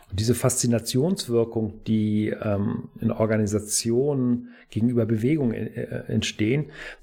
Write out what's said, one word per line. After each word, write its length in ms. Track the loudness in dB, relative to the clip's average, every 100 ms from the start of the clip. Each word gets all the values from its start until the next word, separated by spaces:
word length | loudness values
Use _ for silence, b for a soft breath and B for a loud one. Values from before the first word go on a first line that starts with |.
| B
Und 120 | -2
diese 140 | 0 2
Faszinationswirkung, 1500 | 2 0 2 0 0 0 0 -2 0 0 2 0 -4 -4
die, 460 | -2 0 2 2 0
ähm, 580 | -2 -2 0 0 -4 -6 -4
in 100 | -2
Organisationen 1400 | 0 2 2 2 0 -2 -2 0 2 2 2 0 0 B B B
gegenüber 360 | 0 2 2 2
Bewegungen, 480 | 2 2 2 0
äh, 520 | -2 -4 -6 -6 -6 -2
entstehen, 640 | 0 0 0 0 0 -2 B B B